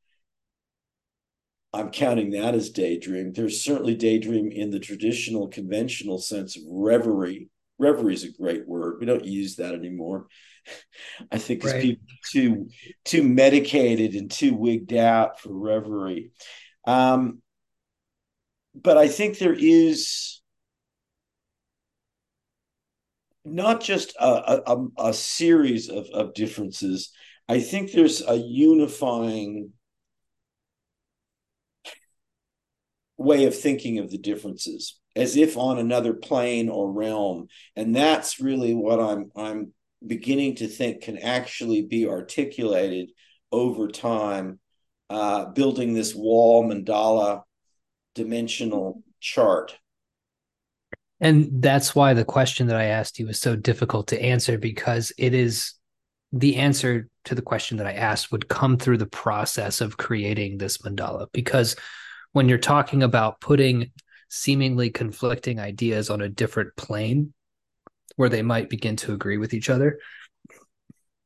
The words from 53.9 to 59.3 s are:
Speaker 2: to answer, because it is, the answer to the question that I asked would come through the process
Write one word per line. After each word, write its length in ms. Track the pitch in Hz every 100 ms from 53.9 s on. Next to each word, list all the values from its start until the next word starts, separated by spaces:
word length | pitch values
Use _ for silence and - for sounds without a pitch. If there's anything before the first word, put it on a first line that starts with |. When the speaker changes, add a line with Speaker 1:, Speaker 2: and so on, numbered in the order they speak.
| 110 -
Speaker 2:
to 120 | -
answer, 360 | 123 123 120 113
because 540 | 110 107 - 117 113 -
it 160 | 127
is, 400 | 127 120 110 - - _ _ _ _ _
the 240 | 127 139 131
answer 520 | 143 139 127 120 110 _ -
to 100 | 123
the 60 |
question 340 | - 110 - 110
that 100 | 101
I 60 |
asked 380 | 98 110 107 -
would 160 | 110 -
come 300 | - 131 127
through 220 | 131 117
the 60 | 104
process 760 | - -